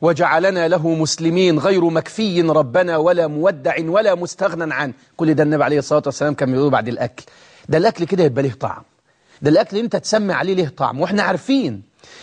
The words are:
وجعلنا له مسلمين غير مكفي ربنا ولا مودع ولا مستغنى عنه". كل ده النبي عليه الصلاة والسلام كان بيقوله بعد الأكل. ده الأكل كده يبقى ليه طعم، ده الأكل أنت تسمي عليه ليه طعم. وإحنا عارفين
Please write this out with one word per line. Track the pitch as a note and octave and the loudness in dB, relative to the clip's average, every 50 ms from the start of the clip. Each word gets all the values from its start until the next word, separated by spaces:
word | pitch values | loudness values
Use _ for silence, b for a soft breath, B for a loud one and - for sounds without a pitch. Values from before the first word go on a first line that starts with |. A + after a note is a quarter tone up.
وجعلنا | D#3 E3 E3 C#3 F3 D3 D3 D#3+ F3 F#3+ F#3+ F3+ E3+ D#3+ | 0 0 2 2 2 2 2 2 2 2 0 2 0 0
له | F3+ F3 D3+ E3 | 0 0 0 0
مسلمين | E3 D#3+ D#3+ D3 - - E3 E3 E3 F3+ F#3 F3+ D#3+ D3+ | 0 0 -2 -2 -2 -2 -2 0 2 2 2 2 2 2
غير | - F#3+ G3 F#3 E3+ E3+ | 2 2 2 2 2 2
مكفي | D#3+ D#3+ D#3 - - - A3 G#3 F3 F3 E3 | 0 0 -4 -4 -6 -4 -4 -2 0 0 2
ربنا | D#3+ D3+ D#3 D3 B2 A#2+ F3+ F3+ F3 E3 | 2 4 2 2 2 2 0 0 2 0
ولا | D#3 D#3 F3 F3+ E3+ E3 | 0 2 2 2 2 0
مودع | D3+ D3+ D3 D#3+ G3 F#3+ C#3 C3 E3+ C3 D3 | -2 -2 0 0 0 0 0 -4 -4 -2 -2
ولا | E3 D#3+ E3+ G#3 A3+ G#3 F#3 | -2 0 0 2 2 2 2
مستغنى | F3 F3 - - - F#3+ G3 E3+ E3 E3+ D#3 C3+ | 0 -2 -8 -6 -2 -2 -2 -2 -2 -6 -4 -4
عنه". | C3 D3 C3+ A#2 b b b b | -4 -4 -6 -6 b b b b
كل | - E3+ D#3 D3+ | -2 0 2 2
ده | C3+ D3+ | 2 2
النبي | D3+ D#3 C#3+ C#3 | 2 2 2 2
عليه | B2+ D3 D3 | 2 0 -2
الصلاة | C3+ - D3+ D3+ C#3 | 0 0 0 0 0
والسلام | C#3 C3 - C#3+ D3+ C#3+ | -2 -4 -2 -2 -2 -2
كان | - C#3+ B2+ C3 | -2 -2 -2 0
بيقوله | C3 C#3+ D3 | 0 2 2
بعد | C3 A2+ A2 A#2+ | 2 0 -2 -2
الأكل. | A#2 - A#2+ - - - - b b b b b b b b b | -6 -6 -6 -8 -8 -12 -20 b b b b b b b b b
ده | D3 D#3+ | 0 2
الأكل | F3+ A3+ - - E3+ | 2 2 0 0 -4
كده | D3 - F3 E3+ | -4 0 2 2
يبقى | D3 A#2+ C#3 C#3 | 2 2 0 -4
ليه | C3+ A2 | -4 -4
طعم، | - - A2 - - - _ _ _ _ b b b b b b b C#3 | -6 -8 -8 -8 -10 -16 _ _ _ _ b b b b b b b 0
ده | D3 | 2
الأكل | D#3 F#3 A3 E3 G3 | 4 4 2 0 -2
أنت | G#3 A#3 A3+ - | -6 -6 -4 -4
تسمي | F#3 - - G#3+ A3 G#3 G3 E3+ | -4 -4 0 -2 0 0 0 -2
عليه | B2+ D3+ F#3 F#3+ | -2 -2 -2 0
ليه | F#3 F3 C#3 - | -2 -2 -4 -4
طعم. | - C#3 A#2 A#2 C3+ | -4 -4 -4 -2 -2
وإحنا | E3+ F3 G3+ G3+ F#3+ | -4 -2 0 -2 0
عارفين | F#3 F#3+ E3 - - C4+ C#4 A3+ C#3 G#2+ G2 G#2 _ _ B B B B B | 0 -2 -4 -2 0 0 0 0 -2 -6 -8 -14 _ _ B B B B B